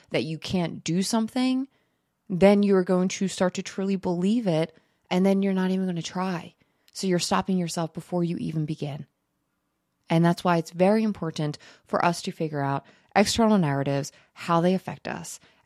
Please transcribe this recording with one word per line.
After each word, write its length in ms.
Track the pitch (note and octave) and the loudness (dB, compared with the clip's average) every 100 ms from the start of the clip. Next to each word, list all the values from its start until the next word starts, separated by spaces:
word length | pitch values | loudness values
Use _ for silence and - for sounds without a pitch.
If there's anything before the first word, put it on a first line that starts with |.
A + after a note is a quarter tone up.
| _ | _
that 140 | D3+ | -4
you 140 | A#2+ D#3 | -4 -6
can't 440 | - F#3 E3 - | -4 -2 -2 -6
do 200 | - E3+ | -4 -2
something, 680 | F#3+ A3+ A3 B3+ B3+ B3+ C4+ _ _ _ _ _ - | 0 -2 -2 -2 0 -2 -4 _ _ _ _ _ -8
then 340 | F3+ F#3+ G3+ | 4 6 6
you're 220 | G3+ F#3+ | 4 4
going 240 | F3+ F3+ F#3 | 4 2 0
to 200 | - F#3+ | -2 -4
start 260 | - F#3 | 0 -2
to 80 | G3 | -2
truly 340 | - - G3 G3 | -8 -6 -2 -2
believe 500 | F#3 F3 F#3+ A#3 G#3 | -2 -2 0 0 0
it, 280 | D#3 E3 _ _ _ _ | 0 -2 _ _ _ _
and 160 | F3+ F#3+ | 2 2
then 160 | G3 | 2
you're 100 | G3 | 0
not 180 | F#3+ F#3 | 0 0
even 160 | F#3 F#3 | 0 -2
gonna 160 | E3+ | -4
try. 520 | - F#3 F#3+ E3+ - _ _ _ _ | -6 -6 -6 -6 -10 _ _ _ _
So 140 | - F#3+ | -6 -2
you're 120 | F3 | 0
stopping 400 | - F#3+ F#3+ F#3 | 0 -2 0 -2
yourself 340 | E3+ - D#3+ | -2 -4 -6
before 320 | - - F3+ | -8 -6 -2
you 120 | E3+ F3 | -2 -2
even 260 | E3 D#3+ | -4 -4
begin. 420 | D3+ D#3 D3 C#3+ - _ _ _ _ _ _ _ _ _ _ | -4 -6 -8 -10 -16 _ _ _ _ _ _ _ _ _ _
And 160 | E3 | 4
that's 200 | E3+ E3+ | 4 2
why 140 | F#3 E3+ | 2 0
it's 120 | D#3+ | -2
very 320 | E3+ F#3 A3 | 2 2 4
important 560 | A3 G3 D#3+ - D3+ D3 - - _ | 0 -4 -6 -4 -4 -6 -14 -20 _
for 180 | - | 0
us 180 | F3 E3+ | 0 0
to 100 | G3 | -6
figure 280 | - D#3+ D3+ | -6 -6 -2
out 240 | C#3 C#3 - _ _ | -2 -4 -6 _ _
external 440 | F#3+ G#3 - A3 G#3 | 2 2 4 4 4
narratives, 540 | D3+ C#3 C#3 C#3 C#3 - _ | 4 0 0 -2 -4 -12 _
how 260 | - - E3+ | -14 0 2
they 140 | F3 | 4
affect 340 | F#3 - D3+ - | 0 -4 -10 -10
us, 320 | - E3+ - _ _ | -10 -12 -16 _ _